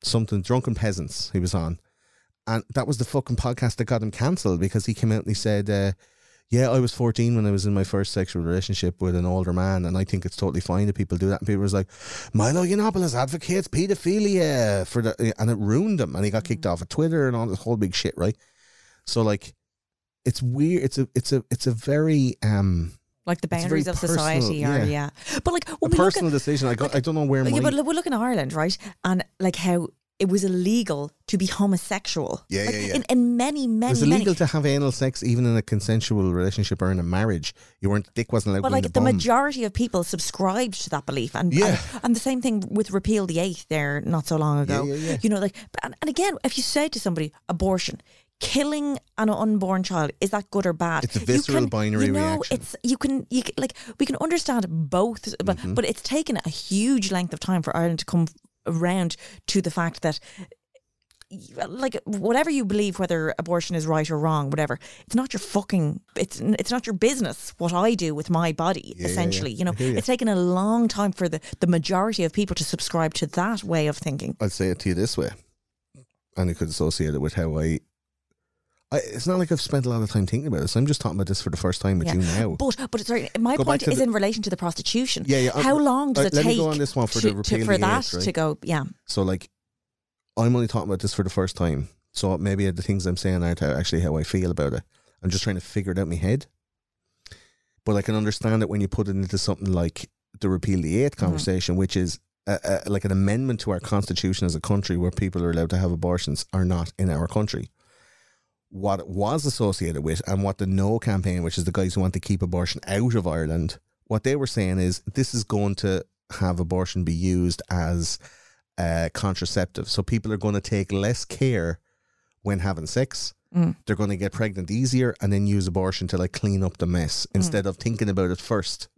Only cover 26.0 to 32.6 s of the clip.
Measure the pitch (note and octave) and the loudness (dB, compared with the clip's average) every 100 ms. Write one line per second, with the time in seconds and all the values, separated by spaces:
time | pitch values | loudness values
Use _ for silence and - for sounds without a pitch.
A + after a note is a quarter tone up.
26 | C4 F#3+ E3+ C#3+ D3 D3 C3 A#2 C#3 C#3+ | 6 4 2 2 0 0 0 0 0 0
27 | D3 D#3 C#3+ C3+ B2+ C#3+ D4 C#4 C#4+ E4 | 0 0 2 2 2 2 2 2 0 -2
28 | E4+ A#3 B3 A3 C3+ D#3+ E3 - G3+ - | 0 0 0 0 0 0 -2 -2 -8 -6
29 | F#3 F#3 - _ F#3+ F3 F3+ F3 E3 - | 0 0 -2 _ -2 0 0 0 -2 -10
30 | _ _ G3 G3 G3 F3+ F3+ A#3 F#3+ C#3+ | _ _ 0 2 2 2 2 2 0 -4
31 | D3 - - F#3+ F#3+ - G3+ F3+ - G3+ | -6 -12 -4 0 0 2 2 2 0 -6
32 | - E3 C3 - - G3 | -4 -4 -4 -6 -4 -2